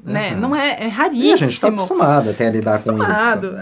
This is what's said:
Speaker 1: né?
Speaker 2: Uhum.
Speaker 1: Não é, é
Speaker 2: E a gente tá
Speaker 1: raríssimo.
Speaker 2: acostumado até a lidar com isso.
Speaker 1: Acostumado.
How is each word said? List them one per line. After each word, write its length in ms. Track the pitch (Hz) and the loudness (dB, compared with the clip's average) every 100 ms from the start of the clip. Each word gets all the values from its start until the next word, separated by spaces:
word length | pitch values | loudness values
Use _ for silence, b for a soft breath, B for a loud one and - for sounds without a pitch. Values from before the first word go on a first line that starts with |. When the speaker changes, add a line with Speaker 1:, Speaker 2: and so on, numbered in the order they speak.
Speaker 1:
né? 300 | 175 208 202 | -6 -4 -2
Speaker 2:
Uhum. 60 | 185 | -2
Speaker 1:
Não 140 | 254 294 | -2 -2
é, 160 | 277 - | -2 -4
é 40 | 220 214 339 | -4 -2 -2
Speaker 2:
E 200 | 240 285 | 2 2
a 40 | 381 | 4
gente 220 | 139 - | 2 2
tá 100 | 214 | 0
Speaker 1:
raríssimo. 0 | 208 | 0
Speaker 2:
acostumado 520 | 185 370 147 147 110 | -2 2 4 4 2
até 160 | 101 113 | 0 0
a 40 | |
lidar 320 | 110 107 107 | 0 0 0
com 100 | 113 | 0
isso. 100 | 110 | -2
Speaker 1:
Acostumado. 540 | 104 214 233 208 190 190 | 0 0 0 0 -4 -6